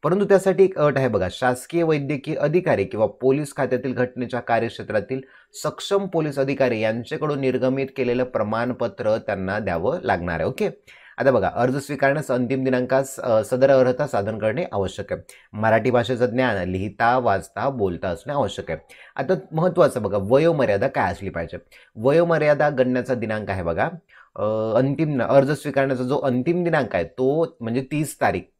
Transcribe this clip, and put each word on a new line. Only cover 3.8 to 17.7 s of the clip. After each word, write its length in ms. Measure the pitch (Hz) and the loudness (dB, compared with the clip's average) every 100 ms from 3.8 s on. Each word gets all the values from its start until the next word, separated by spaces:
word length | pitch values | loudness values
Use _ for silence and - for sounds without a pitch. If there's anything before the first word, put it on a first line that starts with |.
| 131 | -2
घटनेच्या 460 | 117 123 123 123 123 | -2 -2 -2 -6 -6
कार्यक्षेत्रातील 840 | - 117 113 - 107 107 95 131 135 - _ - | 0 0 0 -6 -4 -4 -2 -8 -10 -20 _ -8
सक्षम 420 | 156 147 - 202 202 | -8 -6 -2 -2 0
पोलीस 340 | 180 156 139 | -2 -2 -2
अधिकारी 400 | 135 139 131 113 | -2 2 0 2
यांच्याकडून 600 | 110 113 117 156 151 147 | -2 -2 -6 -6 -4 -2
निर्गमित 480 | 135 127 127 135 135 - | 0 0 0 0 -4 -2
केलेलं 260 | 123 120 | -2 0
प्रमाणपत्र 920 | 127 113 107 110 120 117 117 - 110 110 | 0 -2 -2 -2 -2 -2 -4 -2 0 0
त्यांना 420 | 107 98 95 101 | 0 -4 -2 -4
द्यावं 400 | 101 85 95 175 | -2 -2 -2 -2
लागणार 360 | 131 95 87 80 | -2 -2 -2 -2
आहे. 40 | |
ओके, 260 | 82 135 208 - _ - - - | -2 -2 -4 -6 _ -20 -20 -2
आता 140 | 127 | 2
बघा, 180 | 123 90 - | 2 0 0
अर्ज 220 | 123 139 | 0 0
स्वीकारण्यास 540 | 139 143 139 147 - | -6 -2 0 0 -2
अंतिम 320 | 127 123 135 | -2 0 0
दिनांकास, 560 | 131 127 123 - 135 - | 0 0 0 0 -2 -6
अ, 240 | - 110 | 0 2
सदर 260 | 104 127 135 | 2 2 6
अर्हता 380 | 135 127 127 147 | 6 4 2 -2
साधन 300 | 110 101 107 | -2 -2 -2
करणे 280 | 107 120 - | -2 -2 -4
आवश्यक 420 | 101 95 - 98 | -2 -4 -4 -8
आहे. 80 | 95 - - _ | -8 -10 -20 _
मराठी 380 | 104 110 110 117 | -2 4 4 4
भाषेचं 340 | 123 117 127 123 | 2 2 0 0
ज्ञान, 440 | 117 127 101 90 | 2 0 0 -2
लिहिता 480 | 92 101 - 117 123 | -2 -4 0 2 4
वाचता 520 | 120 98 85 - | 2 0 -2 -4
बोलता 400 | 120 | -4